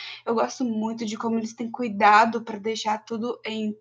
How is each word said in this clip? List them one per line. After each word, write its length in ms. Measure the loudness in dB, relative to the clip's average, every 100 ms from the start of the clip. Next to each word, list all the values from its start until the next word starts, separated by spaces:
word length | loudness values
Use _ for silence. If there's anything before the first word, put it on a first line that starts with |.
| -16 -10
Eu 100 | -4
gosto 300 | 0 -2 -2
muito 400 | -4 -2 -4 -4
de 120 | -6 -4
como 220 | -2 -2
eles 160 | -4
têm 160 | -8 -8
cuidado 720 | -6 -4 4 8 8 6 2
pra 160 | -4 -6
deixar 460 | -4 -4 -2 -4
tudo 360 | -4 -4 -4 -6
em 280 | -6 -4 -4 -4